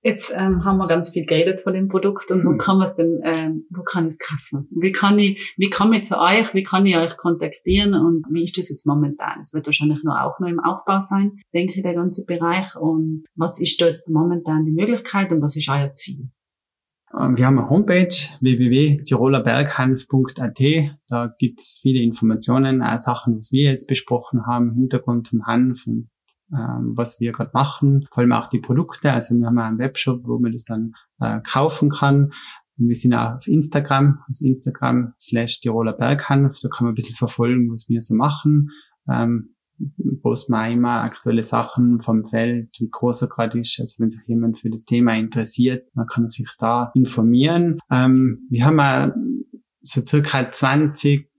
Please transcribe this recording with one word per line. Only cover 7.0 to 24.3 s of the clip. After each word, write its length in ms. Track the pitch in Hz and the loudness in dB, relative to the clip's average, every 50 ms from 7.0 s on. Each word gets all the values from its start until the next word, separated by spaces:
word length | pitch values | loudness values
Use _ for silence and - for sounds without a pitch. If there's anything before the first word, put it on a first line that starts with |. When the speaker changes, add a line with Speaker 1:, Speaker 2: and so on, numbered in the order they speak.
| 165 170 - - | 0 -2 -4 -4
Speaker 1:
kontaktieren? 760 | - 180 170 165 160 151 - - _ 180 190 202 208 202 | -2 -2 -2 -2 -4 -8 -8 -8 _ 0 0 2 2 2
Und 320 | 196 160 160 170 170 160 151 135 | 2 4 4 2 2 0 -2 -4
wie 120 | 156 170 | -2 -2
ist 140 | 170 170 - | -2 -2 -4
das 140 | 185 175 - | -6 -6 -6
jetzt 160 | 151 - - | -10 -4 -2
momentan? 560 | 147 143 147 147 143 147 - - - - - | 0 2 2 0 0 -2 -6 -8 -10 -10 -12
Es 100 | 143 - | -14 -8
wird 140 | - 156 143 | -8 -6 -4
wahrscheinlich 360 | 151 147 - 147 151 151 143 | -4 -2 0 0 0 0 0
noch, 140 | 156 156 131 | -2 -2 -2
auch 240 | 127 131 139 - - | 0 -2 -4 -4 -4
noch 80 | 185 175 | -4 -2
im 100 | 170 165 | -2 0
Aufbau 420 | - 170 185 190 - 202 190 196 | -2 -2 -2 -2 -2 -2 0 0
sein, 380 | 196 - 196 196 196 202 202 - _ _ | 0 0 0 0 0 0 -2 -8 _ _
denke 220 | - 170 180 180 175 | -2 -2 -2 -2 -4
ich, 60 | 190 | -4
der 120 | 185 180 170 | -4 -2 -2
ganze 300 | 170 175 180 170 - - | 0 -2 -2 -4 -4 -6
Bereich. 500 | - 175 170 165 170 175 190 190 - - | -6 -4 -2 0 0 -2 -2 -4 -6 -8
Und 520 | 170 160 160 160 160 160 160 156 156 - _ _ | -4 -2 0 0 0 0 -2 -4 -8 -10 _ _
was 240 | 165 180 196 - - | -4 -4 -4 -2 -2
ist 180 | 175 165 - - | -2 -2 0 2
da 60 | 170 170 | 2 2
jetzt 220 | 160 165 - 165 | 2 0 -6 -2
momentan 540 | 156 156 165 175 175 170 156 160 156 156 156 | 0 2 2 2 0 -2 -2 -2 0 0 0
die 80 | 156 | 0
Möglichkeit 580 | 156 165 202 220 240 - - - - 196 190 175 | 0 0 0 0 0 -2 -4 -4 -2 -2 0 0
und 120 | 165 156 | 0 0
was 120 | 143 147 - | 0 -2 -2
ist 140 | 156 151 139 | -2 -2 -2
euer 240 | 139 143 139 139 | 0 0 -2 -2
Ziel? 380 | - - - - - 135 131 127 _ _ _ _ _ _ _ _ _ _ _ _ _ _ _ _ | -4 -6 -6 -6 -6 -10 -12 -16 _ _ _ _ _ _ _ _ _ _ _ _ _ _ _ _
Speaker 2:
Ähm, 240 | - - - - 127 | -4 -2 0 0 2
wir 80 | 117 127 | 4 4
haben 140 | 131 135 123 | 4 4 4
eine 100 | 113 - | 2 4
Homepage, 400 | - 190 202 - 180 180 185 180 - - - - - - | 2 4 4 4 4 4 4 2 0 -2 -2 -4 -6 0
w 180 | 127 131 127 117 | 2 2 4 4
w 120 | 127 120 | 4 4
w 320 | 123 135 151 151 143 143 | 4 4 4 4 2 0
tiroler 400 | - - 131 110 123 135 139 131 | 0 -2 0 2 2 2 2 2
berghanf 640 | - 117 120 131 147 143 - - 127 131 131 131 - _ | 2 2 2 2 0 0 -2 0 0 0 0 -2 -2 _
punkt 320 | 139 135 127 127 - - | 0 0 0 0 -4 -6
a 80 | 127 117 | -6 -6
t. 440 | - - 131 143 156 165 147 147 - _ _ _ | -2 0 2 2 4 2 0 -2 -6 _ _ _
Da 260 | 120 120 120 113 _ _ | -4 -4 -4 -6 _ _
gibt's 400 | 131 120 - - - - - - | -2 -2 -2 -4 -6 -6 -6 0
viele 180 | - 131 127 127 | 0 2 2 4
Informationen, 840 | 117 117 113 - 113 110 110 107 - 135 131 131 135 135 131 127 | 2 0 0 2 0 0 0 0 0 0 2 2 2 2 2 0
auch 140 | 120 120 113 | 0 -2 -2
Sachen, 400 | 113 - 127 123 - - 123 113 | -2 -2 -4 -4 -2 -2 -2 -2
was 160 | 110 110 - | -2 -2 0
wir 180 | 131 131 147 143 | 2 2 4 2
jetzt 160 | 135 135 - - | 2 0 -2 -4
besprochen 580 | 135 - - - 123 120 - - | -4 -4 -2 -4 -4 -4 -4 -4